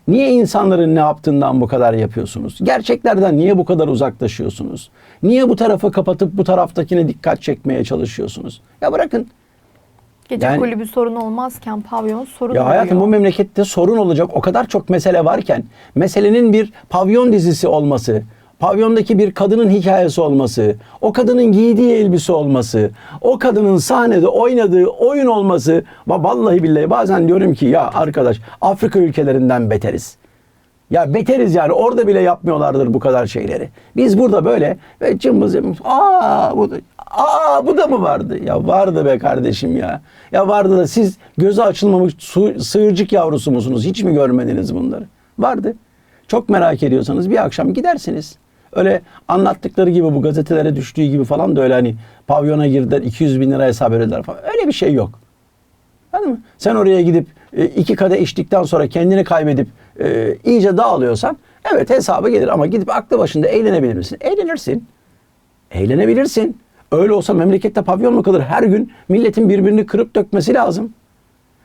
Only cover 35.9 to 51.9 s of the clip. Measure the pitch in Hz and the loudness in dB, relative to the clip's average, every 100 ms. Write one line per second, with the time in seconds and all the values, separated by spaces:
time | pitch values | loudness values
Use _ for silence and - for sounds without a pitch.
35.9 | 277 403 370 220 - - 220 202 - - | 2 2 2 2 0 0 0 -2 -4 -14
36.9 | - - - - - 311 277 269 339 302 | -20 -8 -2 0 0 2 2 2 0 2
37.9 | 240 170 135 - - - 160 160 190 196 | 0 0 -2 -4 -6 -4 -2 0 2 2
38.9 | 160 139 123 - 131 120 - - 131 - | 0 0 0 0 -2 -2 -4 -4 -4 -6
39.9 | 147 _ _ - 185 196 208 190 185 165 | -8 _ _ -4 -2 0 0 2 2 2
40.9 | 226 196 - _ - 190 202 208 180 202 | 0 -2 -4 _ -2 0 2 0 0 0
41.9 | 185 180 - - 180 208 147 - 208 214 | 2 0 -2 -6 0 0 -2 -4 2 2
42.9 | 185 196 196 160 143 151 123 120 123 156 | 2 0 0 0 -2 -2 -2 -2 -2 -4
43.9 | 196 185 147 131 123 120 - - - - | -2 0 2 2 0 0 -4 -4 -4 -6
44.9 | - - _ _ - 254 - 311 - _ | -8 -12 _ _ -4 -2 -2 -6 -8 _
45.9 | _ _ _ - 233 233 190 170 131 143 | _ _ _ -4 -4 0 0 2 0 0
46.9 | 131 - 175 185 226 196 - - 190 349 | 0 0 -4 -2 0 -2 -2 -4 -2 -2
47.9 | 320 170 151 151 - _ _ _ - 190 | -4 -6 -10 -10 -20 _ _ _ -2 0
48.9 | 185 - - - 180 190 185 196 - 180 | 0 -6 -20 -4 0 0 -2 -6 0 2
49.9 | 175 160 139 156 151 147 160 151 139 139 | 2 2 0 0 -2 -2 0 0 -4 -6
50.9 | 160 143 139 123 - 147 139 131 127 120 | -2 0 0 -2 -2 0 2 2 2 0